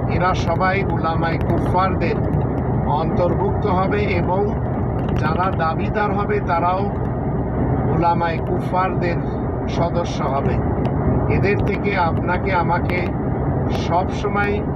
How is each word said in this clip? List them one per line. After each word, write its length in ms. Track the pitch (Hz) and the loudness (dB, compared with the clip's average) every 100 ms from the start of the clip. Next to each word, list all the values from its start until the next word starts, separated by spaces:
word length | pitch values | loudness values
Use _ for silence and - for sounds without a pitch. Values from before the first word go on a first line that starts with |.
| - | 0
এরা 220 | - 180 | 0 2
সবাই 500 | 160 165 165 185 190 | 0 0 0 0 0
উলামায়ে 540 | 185 175 165 160 165 - | 0 0 0 0 0 0
কুফফারদের 760 | - 156 - 180 190 185 202 - - - - - - - - | 0 0 0 2 2 0 0 0 0 0 0 -2 0 0 0
অন্তর্ভুক্ত 800 | 147 165 - 175 - 196 - 208 | 0 0 2 2 2 0 0 0
হবে 360 | 185 190 208 | 0 2 0
এবং 520 | 208 185 - - 208 - - - - - - | 0 0 0 0 0 0 -2 -2 -2 -2 0
যারা 360 | - 151 160 185 | 0 0 0 0
দাবিদার 640 | 165 160 160 202 214 208 | 0 0 0 -2 0 0
হবে, 260 | 196 202 208 | 0 0 0
তারাও 500 | 190 170 175 185 202 - - - - - - - - - - 160 | 0 0 2 0 -2 -2 -2 -2 -2 -2 -2 0 0 0 2 2
উলামায়ে 420 | 170 170 165 165 | 2 2 0 -2
কুফফারদের 760 | - 180 - 185 185 180 175 170 - - - - - | -2 -2 0 0 0 0 0 0 -2 -2 -2 -2 -2
সদস্য 540 | - 170 170 170 - | 0 0 0 -2 -2
হবে। 320 | - 139 - - - - - - - - - | -2 0 0 0 0 0 0 0 2 2 2
এদের 300 | - 196 202 208 | 2 2 2 0
থেকে 300 | 202 202 190 | 0 0 0
আপনাকে 560 | 165 - 170 180 190 | 2 0 0 0 0
আমাকে 540 | 180 170 175 - 180 175 - - - - - - - - | 0 2 0 0 0 -2 -2 -2 0 0 0 0 0 0
সব 220 | 170 - | 0 0
সময় 500 | - 208 202 202 202 - | -2 -2 0 0 0 -2